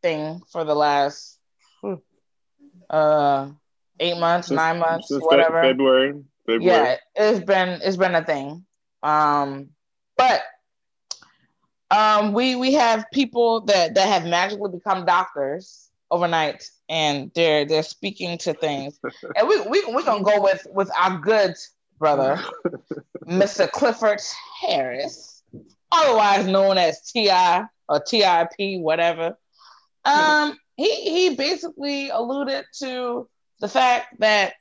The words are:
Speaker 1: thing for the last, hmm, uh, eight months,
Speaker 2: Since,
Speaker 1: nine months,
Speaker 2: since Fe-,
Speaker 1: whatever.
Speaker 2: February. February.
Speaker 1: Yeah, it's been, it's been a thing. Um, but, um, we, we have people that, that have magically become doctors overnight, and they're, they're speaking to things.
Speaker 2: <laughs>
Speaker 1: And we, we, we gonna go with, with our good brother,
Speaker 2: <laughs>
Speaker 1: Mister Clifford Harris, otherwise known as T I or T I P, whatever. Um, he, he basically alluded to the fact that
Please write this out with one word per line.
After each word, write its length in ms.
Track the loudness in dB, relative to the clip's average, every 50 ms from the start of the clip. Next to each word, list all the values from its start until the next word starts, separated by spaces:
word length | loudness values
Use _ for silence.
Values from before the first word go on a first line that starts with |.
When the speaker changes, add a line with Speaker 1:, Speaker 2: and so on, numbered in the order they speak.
| -2
Speaker 1:
thing 360 | -4 -4 -4 -6 -8 -10 -12 -16 _
for 120 | _ -8 -4
the 100 | -2 0
last, 640 | 2 2 2 2 2 0 0 -4 -8 -20 -20 -20 _ _ _ _ _ _ _ _ _
hmm, 140 | -10 -10 -10 -10 _ _ _ _ _ _ _ _ _ _ _ _ _ -20 _ -20 _ _
uh, 560 | 0 2 2 4 4 4 2 2 2 0 -2 -6 -14 _ _ _ _ _ _ _ _ _
eight 200 | -4 -4 -2 0
months, 300 | 0 0 0 0 0 -2
Speaker 2:
Since, 60 | -2
Speaker 1:
nine 220 | 0 0 0 0
months, 300 | 0 -2 -2 -2 -4 -4
Speaker 2:
since 140 | -6 -6 -2
Fe-, 40 | 2
Speaker 1:
whatever. 340 | 4 4 4 4 4 2 2 2
Speaker 2:
February. 600 | 2 2 2 2 4 4 4 2 0 -2 -8 -16 _ _ _ _
February. 200 | -2 -2 0 2
Speaker 1:
Yeah, 300 | 4 4 4 4 2 0 -4 _ _ _
it's 280 | 0 2 2 2 0 0
been, 360 | 0 2 2 2 0 -4 -4
it's 160 | -4 -4 0
been 160 | 0 0 0 0
a 100 | -2 0
thing. 420 | -2 -4 -4 -4 -10 -12 -14 -18 _ _ _ _ _ _ _
Um, 680 | -2 0 2 2 2 2 2 0 0 -2 -6 -10 -14 -16 _ _ _ _ _ _ _ _ _
but, 280 | 2 2 4 2 0 -2 -8 -18 _ _ _ _ _ _ _ _ _ _ _ -18 -18 -18 _ _ _ _ _ _ _ _ _ _ _ _ _
um, 440 | 2 4 4 4 4 2 2 0 0
we, 220 | 0 0 0 0
we 180 | 0 0 2 2
have 320 | 4 4 2 2 0 -4 -4
people 500 | -2 -2 -2 -2 0 0 2 2 2 0
that, 340 | 0 2 2 2 2 2 2
that 120 | 2 2
have 180 | 2 2 0 0 0
magically 400 | 0 0 0 -2 -4 -6 -8 -8
become 340 | -8 -8 _ -4 -4 -2 0
doctors 840 | 2 2 2 0 -2 -6 -6 -6 -6 -6 -8 -10 -16 -20 _ _ _ _ _ _ _
overnight, 520 | -2 -2 0 0 0 0 -2 -2 -4 -8 -16 -20 _ _ _ -8
and 420 | -4 -2 0 0 -2 -2 -6 -8 _
they're, 300 | 0 2 4 4 2 2
they're 180 | 0 0 -2 -2
speaking 540 | -4 -10 _ -10 -10 -8 -8 -10 -8 -8 -6
to 140 | -6 -8 -6
things. 460 | -4 -4 -4 -4 -6 -8 -12 -14 _ -14 -14 -12
Speaker 2:
<laughs> 180 | -12 -16 -8 -2
Speaker 1:
And 100 | -2 2
we, 140 | 2 2 0
we, 240 | 0 -2 -2 -2 -2 -2 -4
we 80 | -2 -2
gonna 200 | -2 -2 0 2
go 180 | 2 2 2
with, 260 | 2 0 0 -2 -6 -8
with 200 | -4 -4 -4 -2 0 0
our 180 | 0 0 0 -2
good 360 | -2 0 2 2 2 0 -2 -8 -18 -20 _ _ _ _ _
brother, 420 | _ 0 0 2 2 0 0 -2 -4 -6 -12 -14 -6 _ -6 -6 -6 _
Speaker 2:
<laughs> 420 | _ -12 -12 -12 _ _ -18 -10
Speaker 1:
Mister 420 | -4 0 0 0 0 2 -2 -2
Clifford 520 | -2 0 0 0 0 0 2 0 0 0 0 -6 -12 -12 -14 -16 -20 -14 -8
Harris, 840 | -6 -2 -2 -2 -2 -4 -6 -8 -8 -10 -10 -16 -20 -20 -20 _ _ _ -20 -20 -20 _ _ _ _ _
otherwise 540 | 2 2 4 4 4 4 4 4 4 2 2
known 320 | 2 2 4 4 4 4
as 240 | 4 2 2 0 -4 _ -8
T 200 | -4 0 2 2
I 340 | 4 4 4 4 2 2 0 -6 _ _ _
or 140 | -2 -2 -2 -2
T 180 | 0 0 2 4
I 220 | 4 4 2 0 -2 -4
P, 220 | -8 -6 -6 -6 -4
whatever. 580 | -2 -2 0 0 0 0 0 -2 -6 -6 -8 _ _ _ _ _ _ -20 -20 _ _ _ _ _ _
Um, 520 | 0 2 2 4 2 2 2 0 -2 -6 _ _ _ _
he, 140 | -4 -2 -2 -2 -2 -4 -4 0 0 0 0
he 60 | 0
basically 760 | -2 -4 -4 -4 -6 -8 -14 -12 -10 -8 -6 -6 -6 -6 -6
alluded 560 | -4 -4 -4 -4 -4 -4 -4 -4 -6 -6 -8 _ -14 -12
to 500 | -10 -8 -8 -6 -6 -6 -6 -8 -10 _ _ _ _ _ _ _
the 80 | -10 -2
fact 500 | 0 2 2 2 2 0 -2 -10 -6 0
that 340 | 2 2 4 4 2 0 -4 _